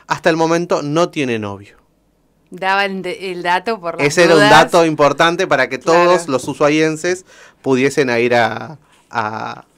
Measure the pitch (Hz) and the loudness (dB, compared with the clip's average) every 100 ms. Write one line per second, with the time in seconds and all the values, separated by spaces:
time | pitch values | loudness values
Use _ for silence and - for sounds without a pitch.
0 | - 143 175 165 165 170 175 180 147 156 | -10 -4 -2 0 0 0 -2 -4 -2 -2
1 | 170 156 131 113 104 98 101 _ _ _ | -2 -2 -4 -4 -6 -10 -16 _ _ _
2 | _ _ _ _ _ 180 190 196 202 190 | _ _ _ _ _ -8 -2 -2 -2 -4
3 | 180 165 190 180 175 180 208 220 170 165 | -8 -8 -10 -6 -4 -2 -4 -6 -8 -2
4 | 143 170 165 165 208 160 165 180 165 151 | 0 2 4 6 6 6 6 4 2 2
5 | 143 139 165 170 180 139 123 127 170 170 | 2 2 0 0 0 0 0 -2 0 2
6 | 175 180 170 131 147 131 151 156 160 156 | 4 2 0 -4 -4 -2 0 2 0 -2
7 | 175 180 - - - _ 135 127 131 156 | -4 -6 -10 -20 -20 _ -2 0 2 0
8 | 131 117 120 120 110 110 117 151 _ _ | 0 0 2 2 0 -2 -12 -18 _ _
9 | _ 113 107 110 117 120 - | _ -6 -6 -6 -10 -12 -20